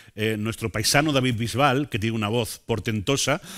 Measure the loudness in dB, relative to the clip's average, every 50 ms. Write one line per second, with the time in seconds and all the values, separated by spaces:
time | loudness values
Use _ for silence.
0 | -20 -14 -6 -2 -2 0 0 0 -2 -4 -4 -4 -4 -4 -2 0 0 4 4 4
1 | 4 4 2 2 2 2 0 0 -2 -2 0 2 4 4 4 2 -2 -2 -4 -2
2 | -2 -2 -2 0 -2 0 0 0 -2 -2 -6 -10 _ -4 -4 -2 -2 -2 -2 -2
3 | 0 0 0 0 2 0 0 -2 -2 -12 -14